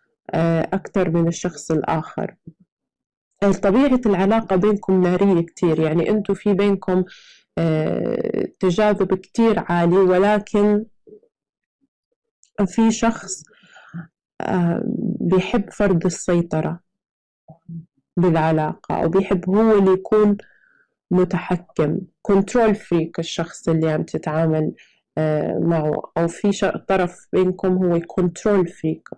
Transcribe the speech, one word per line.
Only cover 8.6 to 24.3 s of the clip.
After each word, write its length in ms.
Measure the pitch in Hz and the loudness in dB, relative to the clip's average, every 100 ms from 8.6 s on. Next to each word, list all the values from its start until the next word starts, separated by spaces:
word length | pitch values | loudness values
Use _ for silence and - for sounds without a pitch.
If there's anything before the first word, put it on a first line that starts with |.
| 185 175 208 196 190 | -2 2 2 2 0
كتير 460 | 190 - - 226 190 | -2 -4 0 2 2
عالي، 380 | - 175 170 185 | 0 0 2 4
ولكن 880 | 185 180 202 208 208 208 208 208 220 _ - 208 _ _ _ _ _ _ _ _ _ _ _ _ _ - 196 | 4 4 4 2 0 2 2 2 -2 _ -20 -20 _ _ _ _ _ _ _ _ _ _ _ _ _ -4 -2
في 260 | - 226 | 2 0
شخص، 520 | 220 226 - - - - _ _ - - 170 - _ _ - | 2 0 -2 -8 -16 -18 _ _ -20 -18 -16 -16 _ _ -10
آه، 420 | - 185 170 170 - - - - | -4 -2 0 -2 -4 -4 -6 -4
بيحب 480 | 175 185 - 240 196 | 0 0 0 -4 -4
فرض 360 | - 202 170 180 | -2 0 0 -2
السيطرة 720 | - - 175 170 160 156 170 _ _ _ _ _ _ - - - 165 - _ _ - | -4 -2 0 0 -4 -4 -8 _ _ _ _ _ _ -20 -20 -18 -16 -16 _ _ -2
بالعلاقة، 840 | 180 160 160 160 151 - - - | 0 2 0 0 -2 -6 -6 -4
أو 60 | 165 | 0
بيحب 400 | 185 196 180 185 | 0 0 -2 0
هو 280 | 196 226 208 | 2 4 4
اللي 140 | 190 | 4
يكون 460 | 190 - 214 208 202 - _ _ _ _ _ - | 2 2 2 4 2 -4 _ _ _ _ _ -2
متحكم، 880 | 180 180 175 - 175 - - 151 165 - _ | 0 0 -2 -4 -6 -6 -4 -2 -4 -8 _
control 540 | - 196 196 247 220 202 | 0 0 2 2 2 0
freak 440 | - 170 165 - | -2 -2 -2 -6
الشخص 500 | 165 - 170 - - | -8 -6 -8 -6 -2
اللي 220 | 165 160 | 0 0
عم 120 | 151 | -2
تتعامل، 720 | 165 156 160 | -4 -6 -4